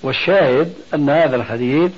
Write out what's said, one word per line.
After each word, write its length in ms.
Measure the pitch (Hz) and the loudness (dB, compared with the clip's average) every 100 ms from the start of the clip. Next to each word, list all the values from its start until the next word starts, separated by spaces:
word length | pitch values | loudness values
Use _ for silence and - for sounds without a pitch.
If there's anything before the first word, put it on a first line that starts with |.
والشاهد 720 | 135 127 - 196 151 127 165 - - | -6 -4 0 2 4 2 0 -6 -8
أن 160 | 156 143 | -2 0
هذا 260 | 156 160 123 | 2 2 0
الحديث 540 | 98 117 123 139 180 | -4 -4 -2 0 0